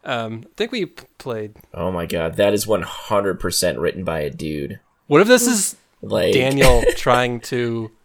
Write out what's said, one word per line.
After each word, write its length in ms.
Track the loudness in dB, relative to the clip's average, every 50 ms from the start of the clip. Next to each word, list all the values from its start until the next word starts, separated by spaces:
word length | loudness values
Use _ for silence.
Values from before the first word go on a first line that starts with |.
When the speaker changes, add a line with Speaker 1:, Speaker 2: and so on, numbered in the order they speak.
| _
Speaker 1:
Um, 380 | -6 -6 -6 -6 -8 -10 -12 -14
I 100 | -18 _
think 160 | -8 -8 -6
we 160 | -4 -6 -6
p-, 200 | -6 _ -20 -20 _ _ _
played 360 | -10 -8 -8 -8 -8 -10 -14 -20 -20 _ -8
Speaker 2:
Oh 180 | -6 -4 -4
my 140 | -2 -4 -6
god, 320 | -4 -4 -2 -2 -4 0
that 160 | 2 2 2 2
is 140 | 2 0
one 160 | 0 0 0 -2
hundred 580 | -6 -10 -14 -6 -2 0 0 0 0 -4 -2
percent 380 | -4 -4 -2 0 0 0 0 0
written 260 | -2 -4 -4 -4 -6
by 160 | -4 -4 -4
a 80 | -4 -6
dude. 500 | -6 -6 -8 -6 -6 -6 -8 -8 -10 -14 _ _ _ _ _
Speaker 1:
What 160 | _ 4 4 6
if 60 | 6
this 180 | 6 4 4
is 300 | 2 0 0 -2 -4 -6 _ _ _ _ _ -10
Speaker 2:
Like 320 | -4 -2 0 2 2 2
Speaker 1:
Daniel 500 | 2 2 2 2 6 6 8 8 6 4 2
Speaker 2:
<laughs> 60 | 0
Speaker 1:
trying 440 | 0 2 2 4 4 2 0 -2 -6 -8
to 480 | -6 -4 -4 -2 -2 -4 -4 -6 -8 _ _ _